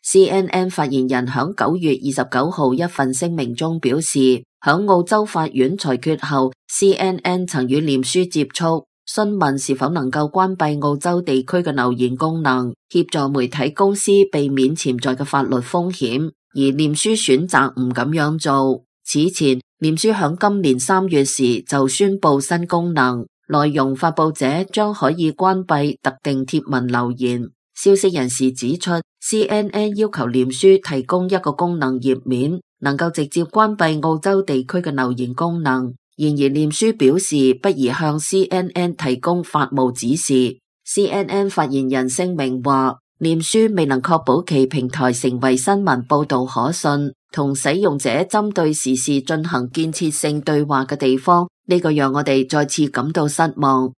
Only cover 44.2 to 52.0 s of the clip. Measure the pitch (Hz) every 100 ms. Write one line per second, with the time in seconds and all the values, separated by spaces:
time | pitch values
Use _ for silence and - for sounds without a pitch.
44.2 | - 131 175 147 131 151 127 143 127 123
45.2 | 135 123 131 127 156 196 190 123 123 147
46.2 | 147 131 127 123 127 170 156 143 143 -
47.2 | _ - 143 139 151 165 202 143 135 123
48.2 | 185 214 214 202 156 151 131 131 135 143
49.2 | 131 160 165 147 123 143 160 156 165 147
50.2 | 151 147 143 151 147 139 131 143 135 131
51.2 | 156 175 175 _ - 175 175 151